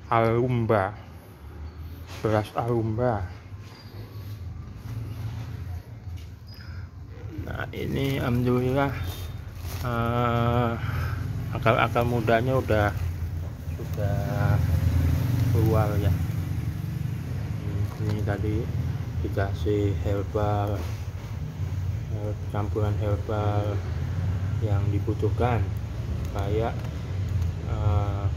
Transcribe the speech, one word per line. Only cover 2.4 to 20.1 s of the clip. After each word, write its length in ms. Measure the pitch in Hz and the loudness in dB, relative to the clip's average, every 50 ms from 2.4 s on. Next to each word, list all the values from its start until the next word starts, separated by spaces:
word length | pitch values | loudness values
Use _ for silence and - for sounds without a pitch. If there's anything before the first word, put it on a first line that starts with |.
| 107 - - | 2 0 -2
Alumba. 720 | - 120 117 120 117 110 110 110 113 123 123 110 98 90 - - - - - - - - - - - - - - - - - - - - - - - - - - - - - - - - - - - - - - - - - - - - - - - - - - - - - - - - - - - - - - - - - - - - - - - - - - - - - - - - - - - | -2 0 2 2 2 2 0 0 2 2 2 2 0 -2 -4 -8 -12 -14 -14 -14 -14 -14 -16 -16 -16 -16 -14 -12 -12 -12 -12 -12 -12 -12 -10 -10 -10 -10 -10 -10 -10 -12 -12 -12 -12 -10 -8 -8 -8 -8 -8 -8 -6 -6 -6 -6 -8 -8 -8 -8 -8 -8 -8 -8 -8 -10 -12 -14 -12 -12 -10 -10 -10 -12 -12 -14 -14 -16 -16 -16 -14 -12 -12 -10 -10 -10 -12 -12 -14 -14 -14 -14 -12 -12 -10 -8 -8
Nah, 240 | - 120 117 - - - - | -6 -6 -4 -4 -6 -6 -6
ini 480 | - - - 143 139 135 135 135 143 | -4 -4 -2 -2 0 0 0 0 0
alhamdulillah, 720 | - 131 120 123 123 123 123 123 127 127 135 143 139 - - - - - - - - - - - - - - - - - - - - | 0 2 2 2 4 4 4 4 2 2 4 4 2 2 0 -2 -4 -6 -6 -6 -8 -8 -8 -10 -10 -12 -10 -10 -8 -6 -6 -4 -2
eh, 840 | 123 120 117 117 117 120 120 120 120 117 117 117 120 120 123 120 117 117 - - - - - - - - - - - - - - - - | 0 0 2 2 2 2 2 4 4 4 4 4 4 4 4 4 4 2 0 -2 -2 -2 0 0 -2 -2 -2 -2 -4 -4 -4 -4 -4 -2
akar-akar 480 | 113 - 113 120 123 123 113 - 120 | 2 4 4 6 6 4 4 4 4
mudanya 560 | 120 120 120 120 107 113 117 113 123 131 131 | 4 4 2 2 4 4 4 4 4 4 2
udah, 320 | 131 107 98 110 107 104 101 - - - - - - - - - - - - - - - - - | 2 4 4 4 4 4 4 2 0 -2 -2 -2 -2 -4 -4 -4 -4 -6 -6 -8 -8 -6 -6 -6
sudah 800 | - - - - 107 104 101 101 - 101 101 101 101 101 101 - - - - - - - - - - - - - - - - - - - - - | -6 -6 -4 -2 -2 0 0 0 0 0 0 2 2 4 4 4 4 4 4 4 4 4 4 4 4 4 4 2 2 2 2 2 2 4 4 4
keluar 400 | - - 110 110 110 107 104 104 101 | 6 6 6 6 6 4 4 4 4
ya. 80 | 101 98 - - - - - - - - - - - - - - - - - - - - - - - - - - - - - - - 104 101 101 104 - - - | 4 4 4 2 0 0 -2 -2 -2 -2 -2 -2 -2 -2 -2 -2 -4 -4 -2 -2 -2 -4 -4 -4 -4 -4 -4 -4 -4 -4 -4 -4 -4 -2 -2 -2 -2 -2 -2 -2
Ini 240 | 107 107 107 104 101 | -2 0 0 0 0
tadi 400 | 104 101 101 107 107 107 - - - - - - - - - - - - - | 0 0 0 0 0 0 0 0 -2 -2 -2 -2 -2 -2 -4 -4 -4 -4 -2
dikasih 720 | - - - 104 98 98 98 - - 104 104 104 101 98 98 90 | -2 -2 0 0 0 0 0 0 2 2 2 4 2 2 2 0
herbal, 800 | - 104 | 0 0